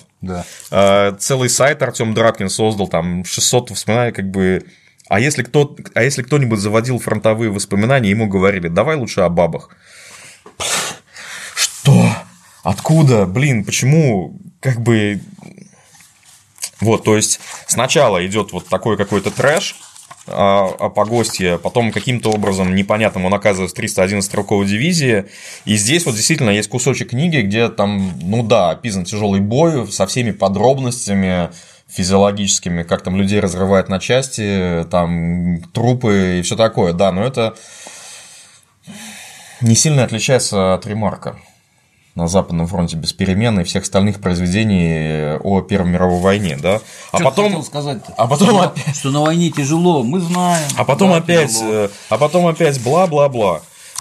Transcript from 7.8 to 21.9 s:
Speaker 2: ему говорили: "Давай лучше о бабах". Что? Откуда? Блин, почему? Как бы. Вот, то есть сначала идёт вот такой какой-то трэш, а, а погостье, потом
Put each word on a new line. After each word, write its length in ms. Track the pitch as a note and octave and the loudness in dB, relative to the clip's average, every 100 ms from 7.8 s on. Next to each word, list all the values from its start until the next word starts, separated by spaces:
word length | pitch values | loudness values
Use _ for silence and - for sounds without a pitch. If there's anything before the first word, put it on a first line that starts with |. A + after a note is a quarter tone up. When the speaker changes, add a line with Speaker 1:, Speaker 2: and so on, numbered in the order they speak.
| A2+ C#3 G#2 | 2 2 2
Speaker 2:
ему 180 | G#2 G#2+ | 2 2
говорили: 400 | F#2+ F#2+ G2 E2+ | 2 2 2 -2
"Давай 260 | E2+ C3 D#3 | 0 0 -2
лучше 260 | A2+ - | -2 0
о 80 | F2 | 2
бабах". 400 | F2 E2+ D#2+ - _ _ - - - - - - - - - - - _ - - - - - | 2 0 -2 -12 _ _ -20 -20 -20 -20 -20 -20 -10 -6 -6 -8 -12 _ -20 -18 -16 -12 -6
Что? 540 | - - C#3 A#2+ A#2 A2+ - - _ _ | -6 0 4 6 4 0 -10 -20 _ _
Откуда? 600 | - G2 - D#3+ C#3+ A2+ F#2 | -4 -2 2 4 6 4 2
Блин, 360 | G2+ D3 A#2 G2+ | 0 0 0 -2
почему? 760 | - B2 D#3+ C#3+ G2 D#2 - - - | -2 2 4 4 0 -4 -10 -20 -8
Как 200 | C3+ A#2 | -4 -2
бы. 400 | A#2 A2+ G#2 G2+ - - - - - _ _ - - _ _ - _ - - - | 2 2 2 -2 -8 -20 -20 -20 -20 _ _ -20 -20 _ _ -20 _ -14 -14 -4
Вот, 220 | G#2+ G#2+ | 0 0
то 120 | - G#2+ | 2 2
есть 240 | - - - - - | 0 -4 -10 -12 -6
сначала 580 | - B2 D#3+ C3 F#2 F#2 | -2 2 4 4 2 -2
идёт 260 | G#2+ G2 | -4 -4
вот 160 | F2+ - | -8 -4
такой 300 | F#2+ A2+ G2+ | -2 0 -2
какой-то 320 | G2+ G2+ G2 | 0 -2 -2
трэш, 440 | G2 C3 E3 F#3+ - - - - - - | -2 0 0 -4 -12 -20 -20 -20 -20 -8
а, 400 | - G2 G2 F#2+ - | 0 2 2 0 -2
а 100 | G2+ | -4
погостье, 680 | F#2+ G#2 A#2 A2 - F2+ E2+ | -2 0 0 -2 -2 -2 -2
потом 320 | F2+ B2 A2+ | -2 -2 -2